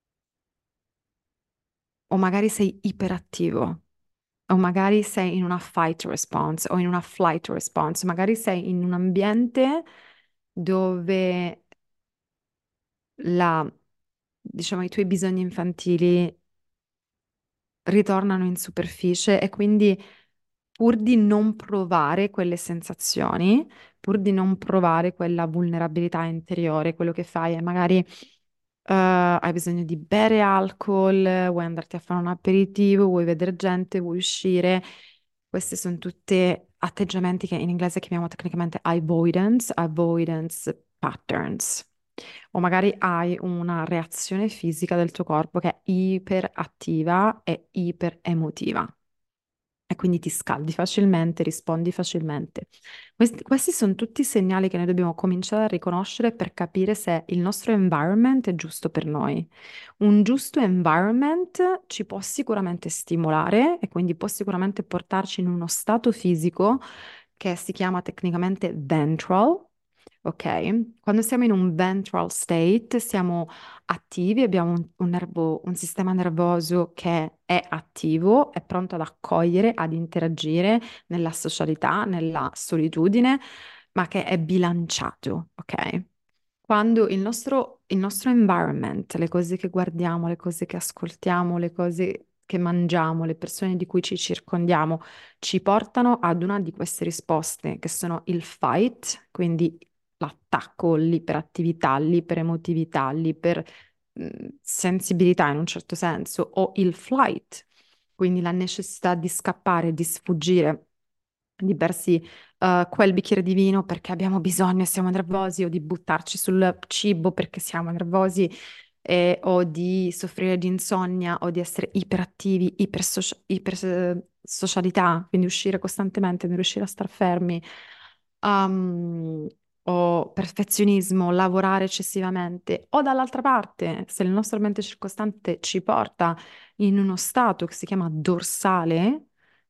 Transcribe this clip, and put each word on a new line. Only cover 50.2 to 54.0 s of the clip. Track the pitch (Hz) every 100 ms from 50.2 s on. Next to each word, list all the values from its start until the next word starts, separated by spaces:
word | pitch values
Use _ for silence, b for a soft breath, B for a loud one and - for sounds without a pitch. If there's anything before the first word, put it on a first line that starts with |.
ti | 165
scaldi | - - 139 156
facilmente, | 165 185 - 202 170 165 160
rispondi | 156 - - 165 170
facilmente. | 180 175 170 160 147 - - - B B B B -
Questi, | 233 -
questi | - 269 -
sono | 330 202
tutti | 185